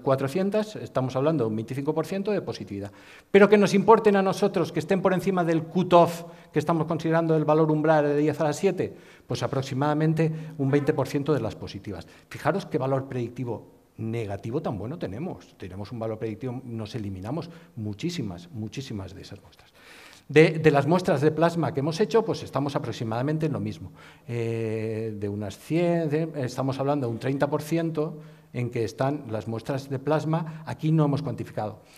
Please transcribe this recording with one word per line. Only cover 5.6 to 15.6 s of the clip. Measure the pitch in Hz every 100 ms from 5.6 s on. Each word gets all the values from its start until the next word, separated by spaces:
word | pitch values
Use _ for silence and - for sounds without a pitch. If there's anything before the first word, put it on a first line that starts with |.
cut-off | 160 180 175 175 170 - - - -
que | 151
estamos | 151 165 156
considerando | 165 160 165 165
del | 160
valor | 151 156 160
umbral | 156 156 156
de | 147 147
diez | 151 143
a |
la | 156
siete, | 139 196 180 113 - - - -
pues | 117
aproximadamente | 123 131 131 127 147 151 156 160 160 - - -
un | 135
veinte | 143 139
por | - 131
ciento | 147 139
de | 139
las | 110 -
positivas. | 98 101 107 87 - - -
Fijaros | - 143 185 -
qué | 151
valor | 135 135 135
predictivo | 127 117 - 120 104 - - _ -
negativo | 110 117 101 98 117 139
tan | 170 104
bueno | 110 170
tenemos. | - 104 175 - -
Tenemos | -